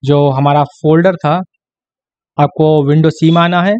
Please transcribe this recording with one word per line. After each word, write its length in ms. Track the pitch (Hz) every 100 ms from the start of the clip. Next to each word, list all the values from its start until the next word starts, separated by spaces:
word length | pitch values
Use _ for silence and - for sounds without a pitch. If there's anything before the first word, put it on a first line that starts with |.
जो 260 | 135 143 143
हमारा 340 | 135 143 143
फोल्डर 520 | 143 _ 151 160 175 175
था, 260 | 151 170 185 _ _ _ _ _ _ _ _ -
आपको 500 | 147 - 156 156 143
विंडो 200 | 151 156
सी 220 | 151 160
में 100 | 170
आना 200 | 170 175
है 100 | 180 214